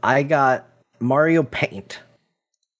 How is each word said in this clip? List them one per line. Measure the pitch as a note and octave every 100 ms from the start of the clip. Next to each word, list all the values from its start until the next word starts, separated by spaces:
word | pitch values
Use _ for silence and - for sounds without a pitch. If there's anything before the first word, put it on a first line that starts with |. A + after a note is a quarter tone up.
I | G2+ C3
got | C#3+ D#3 C3+ B2+ - _ _ -
Mario | A#2+ C3+ D#3+ E3
Paint | C3 - - G2 - - - _ _ _ _ _ _ _